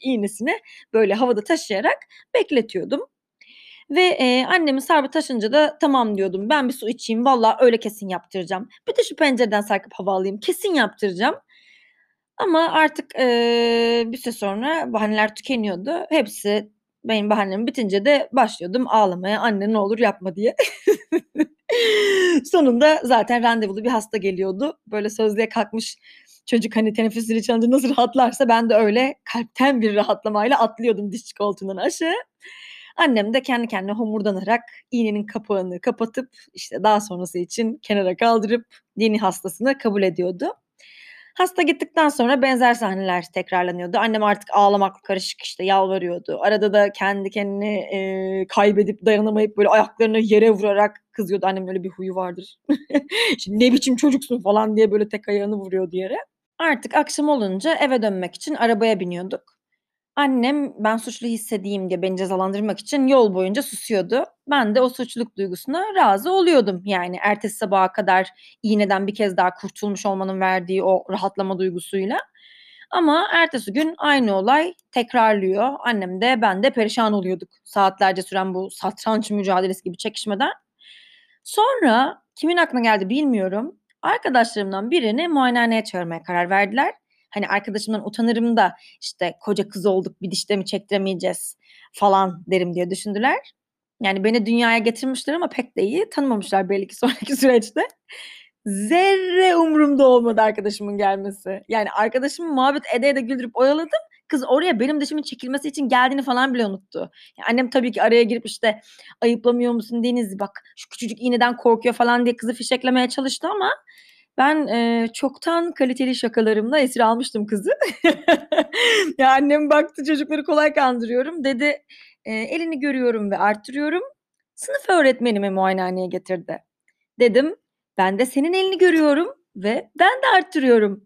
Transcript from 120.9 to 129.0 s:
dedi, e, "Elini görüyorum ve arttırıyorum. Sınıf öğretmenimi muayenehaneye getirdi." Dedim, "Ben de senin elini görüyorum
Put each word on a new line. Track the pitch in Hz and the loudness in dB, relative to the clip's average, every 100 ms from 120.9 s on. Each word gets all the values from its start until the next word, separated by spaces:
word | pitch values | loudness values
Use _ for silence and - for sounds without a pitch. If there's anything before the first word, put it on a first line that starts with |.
| 247 226 247 262 339 | 0 -2 -2 -4 -4
dedi, | 269 247 294 285 _ - - _ - | -4 0 -2 -2 _ -20 -20 _ -10
e, | |
"Elini | 220 226 220 330 302 | -8 -6 -6 -6 -4
görüyorum | 285 262 247 226 208 | -4 -2 -2 -2 -2
ve | 196 | 0
arttırıyorum. | 202 214 - 269 294 339 539 _ _ _ _ - | 0 -2 -6 -6 -4 -4 -6 _ _ _ _ -16
Sınıf | - 554 - | -8 -8 0
öğretmenimi | 359 269 254 240 208 202 | 4 4 2 0 0 -2
muayenehaneye | 190 190 190 185 185 185 | 0 0 0 -2 -4 -6
getirdi." | 180 - 185 175 - _ _ _ _ _ - | -8 -6 -8 -6 -12 _ _ _ _ _ 2
Dedim, | 233 214 302 403 _ _ _ - | 4 4 0 -4 _ _ _ 0
"Ben | 190 196 | 0 2
de | 254 | -2
senin | 277 311 | 0 0
elini | 370 381 381 | 0 0 4
görüyorum | 359 330 | 4 6